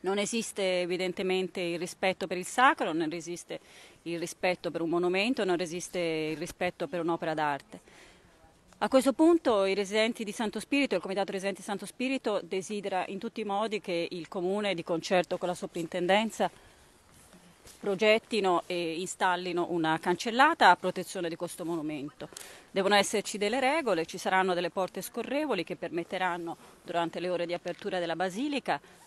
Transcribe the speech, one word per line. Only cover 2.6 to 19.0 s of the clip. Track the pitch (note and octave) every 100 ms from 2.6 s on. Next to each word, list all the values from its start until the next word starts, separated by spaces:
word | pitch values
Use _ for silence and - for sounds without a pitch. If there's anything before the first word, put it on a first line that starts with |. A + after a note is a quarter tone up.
| C4 D#4 A3
non | D#3+ D#4+
esiste | F3 D#3+ F3 - E3+ - - - -
il | E3 E3+
rispetto | E3+ - F#3 F3+ F3
per | D#3+
un | E3
monumento, | E3+ F3+ F#3 G#3+ B3+
non | F#3+ F3
esiste | F3+ F3 - F#3
il | E3+ D#3+ D#3 D#3
rispetto | E3+ - F3+ - E3
per | F3+
un'opera | E3 E3 E3
d'arte. | D#3 D3+ C#3 - - - - - - - _ - _ _ -
A | G#3+
questo | C4 C4
punto | - D#4+ E4+ C4+ G#3+ G3
i | F#3+
residenti | F#3+ G#3+ A3 A#3
di | G#3
Santo | G#3 A3 G#3+
Spirito, | - C#4+ C#4 F#3
il |
Comitato | F3+ G3 G3
Residenti | F#3+ F#3+ F#3+
di | G3
Santo | G3 G3+
Spirito | - B3 C4+ A#3+ G3+
desidera | E3+ F#3+ - G#3 G3 F#3 -
in | G3
tutti | A#3 -
i |
modi | G#3+ G3+ G#3+ G3+
che | - E3+ E3+
il | F3+ D#3
Comune, | G3+ F3+ G3+ G#3
di | F3
concerto | E3 E3 - F#3 E3+ F3+
con | F3
la |
Soprintendenza, | F3 F#3+ F3 E3+ F#3 F3 G3 A3 - F#3 - - - - - - - - - - - - -
progettino | G#3+ F#3+ G#3+ A3 - A3+ G3 F3 -
e | F3+ E3+
installino | E3